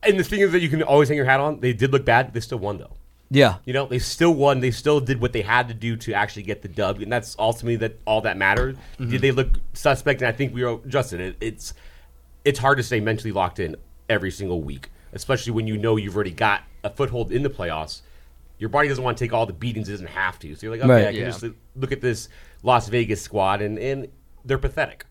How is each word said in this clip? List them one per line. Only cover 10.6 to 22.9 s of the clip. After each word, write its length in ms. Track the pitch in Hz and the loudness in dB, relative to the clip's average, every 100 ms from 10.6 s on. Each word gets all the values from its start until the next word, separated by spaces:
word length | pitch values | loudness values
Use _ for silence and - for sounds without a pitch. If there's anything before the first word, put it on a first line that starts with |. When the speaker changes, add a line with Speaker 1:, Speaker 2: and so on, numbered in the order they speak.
Speaker 1:
are, 140 | 123 113 131 | -4 -4 -2
Justin, 320 | 135 127 87 | -2 -2 -4
it, 160 | 92 90 | -8 -6
it's, 320 | 110 107 - - - - - - - - | -8 -8 -14 -16 -20 -20 -20 -20 -20 -2
it's 140 | - 139 | 0 2
hard 200 | 131 139 | 4 4
to 40 | |
stay 180 | 123 117 | 2 0
mentally 320 | 104 110 113 | 0 -2 -2
locked 260 | 98 90 - | -2 -2 -2
in 160 | 87 76 - - _ | -6 -6 -14 -20 _
every 220 | 110 95 | -2 -2
single 300 | - 98 87 | -6 -4 -4
week, 280 | 71 69 - - - | -4 -10 -14 -20 -16
especially 400 | - - 131 - | -14 -4 -2 -2
when 140 | 113 110 | -4 -2
you 100 | 107 | -2
know 180 | 110 107 | 2 2
you've 180 | 101 | 0
already 160 | 95 98 | -2 -2
got 300 | 80 110 101 - - | 2 2 2 -4 -10
a 60 | 104 | -10
foothold 400 | - 139 117 113 | -4 -4 -2 -2
in 120 | 123 | -2
the 80 | 139 | -2
playoffs. 500 | - 87 78 78 - - - - - - - | -4 -6 -4 -8 -12 -16 -20 -20 -20 -20 -10
Your 100 | 107 | -4
body 180 | 143 147 | 0 0
doesn't 140 | 131 | 0
wanna 140 | 127 120 | -2 -2
take 160 | 120 | -2
all 140 | 117 113 | 0 -2
the 60 | |
beatings 360 | - 123 107 104 | -4 -6 -4 -6
it 40 | |
doesn't 140 | 101 87 | -8 -10
have 300 | 95 95 - | -4 -4 -4
to. 140 | 78 | -14
So 120 | 73 107 | -14 -10
you're 100 | 113 | 0
like, 60 | |
"Okay, 60 | 120 | 6
Speaker 2:
Right. 140 | 123 104 | 6 6
Speaker 1:
I 40 | |
can 80 | 104 | 0
Speaker 3:
Yeah. 60 | 95 | -6
Speaker 1:
just 140 | 90 117 - - | -6 -10 -12 -18
look 160 | - 131 | -8 -6
at 100 | 139 | -2
this 280 | 127 113 - - - - | -2 -4 -8 -18 -20 -8
Las 240 | - 123 | 2 2
Vegas 320 | 110 | 2